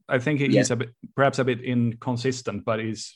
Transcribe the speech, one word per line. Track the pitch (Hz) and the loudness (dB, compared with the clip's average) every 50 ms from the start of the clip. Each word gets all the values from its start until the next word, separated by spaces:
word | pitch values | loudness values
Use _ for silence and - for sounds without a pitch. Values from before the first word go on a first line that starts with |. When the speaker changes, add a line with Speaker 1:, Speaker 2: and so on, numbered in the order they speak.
| _ - | _ -2
Speaker 1:
I | 139 127 | -2 0
think | 123 156 151 135 | 0 0 0 0
he, | 143 | 2
Speaker 2:
Yes. | 139 - 135 131 | 4 4 4 4
Speaker 1:
he's | - 123 | 4 0
a | |
bit, | 117 120 - - _ - - - | -2 -2 -6 -8 _ -20 -8 0
perhaps | - 139 139 131 - | 2 2 4 4 2
a | 127 | 2
bit | 131 127 117 | 0 0 -2
inconsistent, | 127 131 123 120 120 117 110 117 - 131 123 120 123 131 123 - - - 101 98 - | -2 -2 0 2 2 0 0 -2 -4 -4 -4 -2 0 -2 -2 -2 -6 -8 -8 -6 -2
but | 120 113 110 | -2 -2 -2
he's | 110 110 110 104 - - - | -2 -4 -6 -8 -10 -16 -16